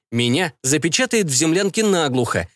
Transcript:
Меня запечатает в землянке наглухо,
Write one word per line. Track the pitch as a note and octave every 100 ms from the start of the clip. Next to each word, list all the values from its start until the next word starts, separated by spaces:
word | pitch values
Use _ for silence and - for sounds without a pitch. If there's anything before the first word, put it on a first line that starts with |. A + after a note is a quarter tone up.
| -
Меня | A#2 A#2+ C#3 F3+ -
запечатает | C3 D3+ E3 D#3 B3+ A3+ F3
в |
землянке | C3+ E3 F3 G3+ -
наглухо, | G#3+ F#3 D3 B2+ A#2 F#2+ E2+